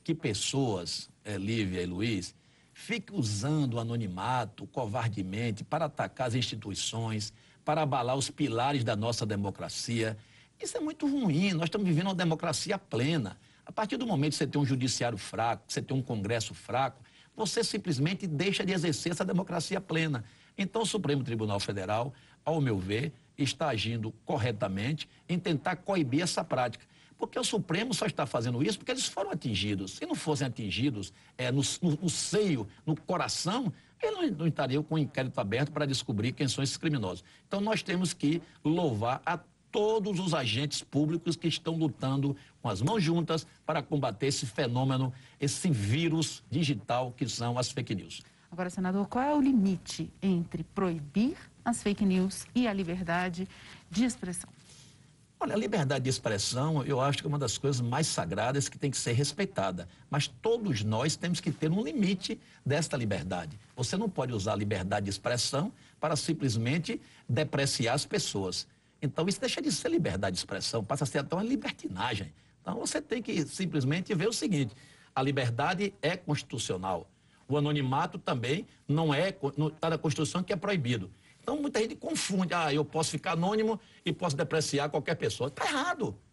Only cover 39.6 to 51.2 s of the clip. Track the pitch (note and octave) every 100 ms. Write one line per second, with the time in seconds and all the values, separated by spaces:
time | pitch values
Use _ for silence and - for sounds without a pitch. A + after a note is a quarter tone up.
39.6 | - - G#3 A3 G3+ F3+ F#3 D#3 B2 A2
40.6 | D3 - - C#3 D3+ E3+ F3 - E3 -
41.6 | E3 D#3+ D#3 - C3+ C#3 C#3 C#3 - _
42.6 | A#2+ F#2 C#3 A3 D#3+ E3+ E3 D#3+ - -
43.6 | - D3 C3+ D3+ C3 G2+ C#3 C3+ B2+ -
44.6 | C3 B2 C3+ C3 C3 - - - C#3 -
45.6 | F#3+ A#2+ G2+ C#3 E3 D#3+ D3+ - - C#3+
46.6 | D3 C#3+ - A#2+ B2+ - B2+ - A#2+ A#2+
47.6 | A#2+ - A#2 G2 - - - _ - E3+
48.6 | F3+ F#3 F#3 G3 G3+ A#3+ C#4 D4 C4+ B3+
49.6 | F#3+ F3 - - E3 - G3 F3 E3+ D#3+
50.6 | E3+ - F#3 E3 D3 G3